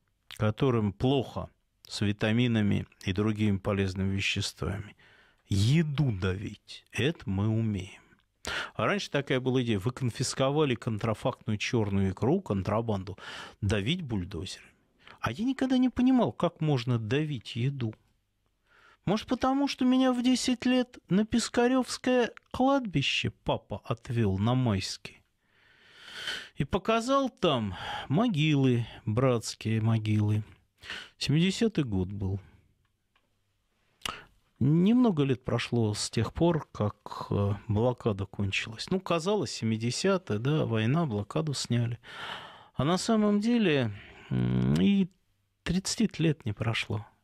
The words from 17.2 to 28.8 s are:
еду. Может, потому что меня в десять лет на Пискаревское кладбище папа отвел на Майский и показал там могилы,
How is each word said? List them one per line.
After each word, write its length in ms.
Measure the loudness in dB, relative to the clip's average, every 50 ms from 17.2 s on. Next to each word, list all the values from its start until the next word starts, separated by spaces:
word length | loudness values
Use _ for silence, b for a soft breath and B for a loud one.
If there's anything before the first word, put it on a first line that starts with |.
| 0 -2 -6 -8 -10 -8 -6
еду. 380 | -4 -4 -2 -2 -4 -4 -6 -6 -10 _ _ _ _ _ _ _ _ _ _ _ b b b b b b b b b _
Может, 220 | -2 -2 -2 -2
потому 420 | -2 -2 0 2 2 2 2 0 0
что 160 | 0 0 2
меня 260 | 4 4 4 4 4
в 100 | 2 2
десять 440 | 2 2 2 2 2 0 -2 0 2
лет 320 | 2 2 2 2 0 -6 -14 -4
на 180 | 0 2 2 2
Пискаревское 1040 | 2 2 0 0 0 2 2 4 4 4 2 0 0 -4 -4 0 2 4 4 2 2 -2 -8 -16 _
кладбище 800 | -2 0 2 2 2 2 0 0 -2 0 0 0 0 -2 -2 -4 -6 _ -4
папа 360 | -4 -4 -4 -4 -8 -12 -8 -6
отвел 520 | -6 -8 -6 -6 -4 -2 0 2 2 2
на 160 | 2 2 2 2
Майский 680 | 2 2 2 0 0 -2 -4 -8 -10 -14 -18 -20 -20 _ _ _ B B B B B B B B B B B B B B B B B B B B B B B B
и 80 | -6 -4
показал 640 | -2 -2 -2 0 2 0 2 2 2 2 2 2 0
там 440 | -2 _ 0 2 2 2 0 -2 -4 B B B B B B 0
могилы, 760 | 2 2 2 2 2 2 2 4 4 4 4 4 4 2